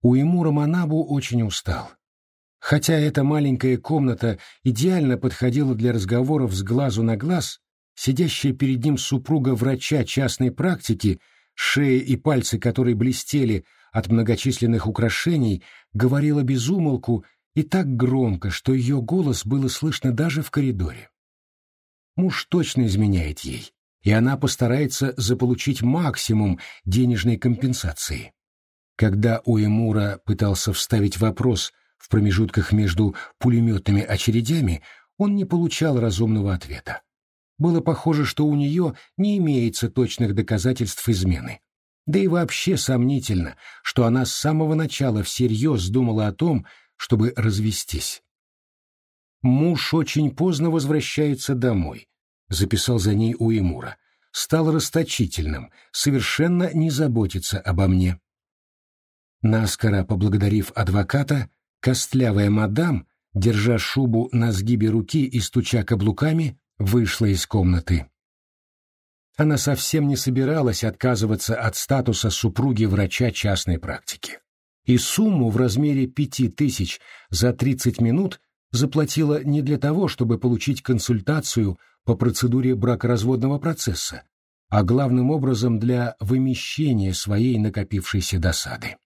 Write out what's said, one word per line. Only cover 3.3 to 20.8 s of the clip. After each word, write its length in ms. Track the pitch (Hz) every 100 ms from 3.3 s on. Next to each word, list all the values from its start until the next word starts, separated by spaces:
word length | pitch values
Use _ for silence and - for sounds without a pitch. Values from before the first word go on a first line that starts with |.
| 151 143 127 131 127
комната 600 | - 156 131 117 117 98 - -
идеально 540 | 131 110 165 185 143 120
подходила 560 | 127 - 127 123 139
для 200 | 113 120
разговоров 600 | 113 92 117 131 151 123
с 100 | 95
глазу 380 | 98 120 139 104
на 140 | 113 110
глаз, 460 | 139 180 - - _ _ _ -
сидящая 560 | - 131 170 - 139
перед 320 | 127 135 131
ним 140 | 139 135
супруга 580 | - 135 131 156 131 120
врача 480 | 123 131 - 151
частной 480 | 104 - 135 - 127
практики, 680 | - 175 180 - 107 104 - _ _ _
шея 480 | - - - 143 127
и 160 | 135 131
пальцы 420 | 156 139 - 110
которой 340 | 120 120 123
блестели – 680 | 110 120 127 - 147 123 101 - _ _
от 160 | - 95
многочисленных 800 | 113 110 113 135 123 120 113 107
украшений, 760 | 110 113 - - 165 117 95 - - _
говорила 500 | 104 123 139 151 147
без 260 | 127 131 120
умолку 560 | 190 160 127 123 113 - _ _ -
и 80 |
так 240 | 151 190 151
громко, 640 | 123 123 131 123 90 101
что 240 | 90 -
ее 280 | 131 123 139
голос 440 | 113 180 151 123 101
было 220 | 135 131
слышно 440 | - 156 - 131
даже 300 | 117 160 135
в 100 | 143
коридоре. 580 | - 135 104